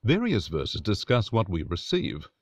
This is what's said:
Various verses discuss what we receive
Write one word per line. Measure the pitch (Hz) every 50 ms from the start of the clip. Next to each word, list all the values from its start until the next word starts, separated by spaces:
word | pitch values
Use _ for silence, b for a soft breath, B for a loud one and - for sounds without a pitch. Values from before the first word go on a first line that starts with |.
| -
Various | 110 156 208 240 233 170 104 - -
verses | 82 78 67 - - -
discuss | 76 110 104 92 - - 123 120 107 -
what | - 113 98 95
we | - 85 -
receive | - 87 82 - - 180 180 - 80 76 76 76 - _ _